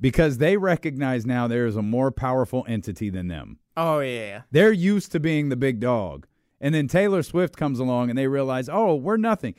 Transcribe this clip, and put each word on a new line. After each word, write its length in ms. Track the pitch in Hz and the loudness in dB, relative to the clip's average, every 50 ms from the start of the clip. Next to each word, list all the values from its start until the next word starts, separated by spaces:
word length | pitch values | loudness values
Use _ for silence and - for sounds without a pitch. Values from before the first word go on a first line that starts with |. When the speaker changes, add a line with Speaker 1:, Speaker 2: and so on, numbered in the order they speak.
Speaker 1:
Because 380 | 127 131 117 - 165 156 135 117 | 0 0 4 4 4 4 4 2
they 180 | 147 165 196 | 2 2 2
recognize 680 | 208 185 185 170 - - 160 143 131 143 131 127 123 110 | 2 2 0 0 0 -2 -4 -4 -4 -2 -2 -2 -2 -2
now 220 | 127 123 123 120 | -2 -2 0 0
there 200 | 117 117 120 120 | 0 0 0 0
is 100 | 117 104 | 0 -2
a 60 | 107 107 | -2 -2
more 280 | 104 113 123 131 135 | -2 0 0 0 0
powerful 540 | 127 - 135 127 127 131 123 - - 127 - 117 | -2 -2 -2 -2 0 0 0 0 -2 -4 -4 -2
entity 400 | 117 107 - 110 98 - 110 104 | -4 -4 -4 -6 -8 -6 -6 -6
than 200 | 92 92 90 90 | -4 -4 -6 -6
them. 320 | 82 73 60 52 55 - _ _ - | -8 -8 -10 -14 -18 -20 _ _ -6
Speaker 2:
Oh, 240 | 160 165 165 156 147 | -4 -2 0 0 0
yeah, 100 | 139 131 | -2 -4
yeah. 320 | 123 117 110 101 98 110 - - | -6 -8 -8 -10 -12 -14 -6 0
Speaker 1:
They're 220 | 131 151 202 220 220 | 4 6 6 6 6
used 400 | 180 170 196 208 196 - - - | 4 4 2 2 2 0 -2 -4
to 80 | 170 | -2
being 300 | 147 160 160 151 147 143 | 0 2 2 2 0 0
the 60 | 131 | 0
big 220 | 120 135 135 127 104 | 0 0 0 0 0
dog. 480 | 117 123 123 113 98 85 71 69 - _ _ _ _ _ _ - | 0 0 0 0 -2 -4 -8 -12 -16 _ _ _ _ _ _ -6
And 140 | 135 143 160 | -2 0 0
then 140 | 156 143 131 | 0 0 2
Taylor 340 | - 180 202 208 196 180 151 | 2 2 2 2 2 0 -2
Swift 340 | - - 175 180 - - | -2 0 0 0 0 -2
comes 220 | - 156 143 135 117 | -4 -4 -4 -2 -2
along 320 | 127 127 123 123 123 123 | -2 0 0 0 0 0
and 80 | 120 131 | -2 -2
they 80 | 135 | -2
realize, 420 | 135 139 139 135 131 127 131 127 123 | 0 0 0 -2 -2 -2 -4 -4 -4
"Oh, 280 | 156 202 226 196 156 | -2 0 2 2 2
we're 200 | 143 127 180 220 | 0 0 -2 0
nothing." 380 | 226 214 233 214 - - 113 - | 0 2 0 0 0 -2 -6 -8